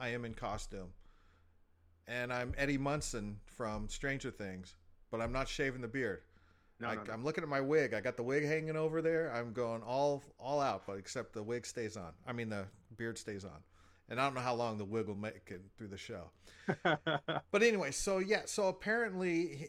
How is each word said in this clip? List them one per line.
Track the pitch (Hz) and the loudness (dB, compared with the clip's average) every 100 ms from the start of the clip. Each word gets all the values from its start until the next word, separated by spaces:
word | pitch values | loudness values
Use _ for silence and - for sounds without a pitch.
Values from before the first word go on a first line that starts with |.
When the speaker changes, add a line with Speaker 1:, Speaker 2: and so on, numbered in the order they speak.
Speaker 1:
I | 127 | -2
am | 120 | -2
in | 117 | -4
costume. | 110 107 104 - 98 90 - - - - - - - - - - - - | -4 -4 -4 -4 -8 -10 -14 -20 -20 -20 -20 -20 -20 -20 -20 -20 -20 -6
And | 120 123 | -4 0
I'm | 123 123 - | 0 0 2
Eddie | 139 139 | 2 4
Munson | 139 147 - 117 104 107 | 2 0 0 -4 -4 -8
from | - - 113 107 107 | -12 -6 -2 -2 -4
Stranger | - 139 135 131 | -2 -2 -2 -4
Things, | - 101 92 92 - - - - | -6 -6 -6 -10 -16 -20 -20 -8
but | 113 | -2
I'm | 117 | 0
not | 131 131 | 0 -2
shaving | - 139 127 | 0 0 0
the | 117 | -4
beard. | 135 117 92 - - - - _ _ | 0 0 -2 -8 -20 -20 -20 _ _
Speaker 2:
No, | 113 | -4
Speaker 1:
I, | 110 | -4
Speaker 2:
no, | |
no. | 104 | -4
Speaker 1:
I'm | 110 | -2
looking | 135 156 | -2 -2
at | 160 | 0
my | 139 | 0
wig. | 135 156 131 | 4 4 4
I | 107 | 2
got | 104 101 | -2 -2
the | |
wig | 120 143 | 0 2
hanging | 147 156 156 156 | 4 2 0 0
over | 160 160 | 0 2
there. | 160 165 160 | 4 4 2
I'm | 117 120 | 0 -2
going | 110 117 117 | 0 0 0
all, | 110 131 143 143 - - | 0 4 4 2 -4 -10
all | 123 143 | -2 2
out, | 135 98 - | 2 2 -4
but | 98 | -8
except | 95 131 110 | -4 -6 -6
the | 113 | -6
wig | 107 120 | -2 -4
stays | - - 110 104 | -4 -4 -4 -6
on. | 85 - - | -10 -10 -6
I | |
mean, | 120 113 | -4 -2
the | 104 95 - - 113 | -4 -6 -12 -20 -6
beard | 117 107 | -4 -4
stays | - 101 | -6 -6
on. | 95 78 - - - - - | -8 -12 -20 -20 -20 -20 -6
And | 117 | 0
I | |
don't | 139 | 0
know | 127 | 2
how | 127 | 0
long | 117 117 107 | 2 2 0
the | |
wig | 98 113 110 | -2 -2 -2
will | |
make | 101 107 98 - | -4 -6 -8 -12
it | 90 98 - | -14 -14 -12
through | 107 | -10
the | 98 | -10
show. | - 104 123 - - - - | -10 -10 -12 -18 -20 -6 -2
Speaker 2:
<laughs> | - 180 151 - 147 - 151 - | 4 4 4 2 0 0 -4 2
Speaker 1:
But | 202 | 6
anyway, | 233 208 143 | 6 6 2
so | 135 - 190 | 0 2 2
yeah, | 196 202 - | 4 2 2
so | - 196 | 2 2
apparently, | 185 202 233 226 185 185 165 170 139 | 2 0 2 2 0 2 2 2 -2